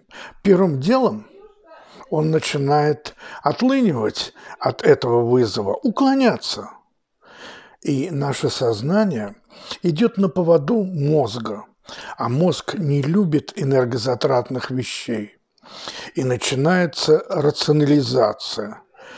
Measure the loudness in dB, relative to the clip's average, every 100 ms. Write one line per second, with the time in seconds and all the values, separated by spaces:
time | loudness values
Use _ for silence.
0 | _ -20 -20 -2 4 4 4 2 2 2
1 | 2 -2 -12 -20 -20 _ -20 -20 -20 -20
2 | -4 -2 0 0 -2 -2 0 2 2 -2
3 | -8 -16 -18 -4 -4 0 2 2 2 0
4 | -2 -4 -10 -14 -20 -6 -4 2 4 4
5 | 4 2 4 4 2 0 -4 -2 -2 2
6 | 2 4 2 0 -4 -10 -12 -18 _ _
7 | _ _ -20 -20 -20 -20 -20 _ -2 -2
8 | -2 -2 -4 -2 -2 0 -2 0 0 2
9 | 2 -2 -6 -12 _ -20 -16 -4 -2 2
10 | 2 2 0 2 4 4 4 -2 -2 -2
11 | 0 2 0 -4 -8 -10 -14 _ -20 -18
12 | -14 -6 -2 0 0 0 -6 -4 -2 0
13 | 2 2 2 0 -2 -4 0 2 2 -2
14 | -4 -2 0 0 -2 -6 -6 -6 -6 -8
15 | -6 -6 -8 _ _ _ -20 -16 -14 -14
16 | -10 -4 -2 -2 -2 0 2 2 0 0
17 | 2 2 2 0 0 0 2 4 4 4
18 | 4 2 2 0 -8 -8 -10 -12 _ -20
19 | -20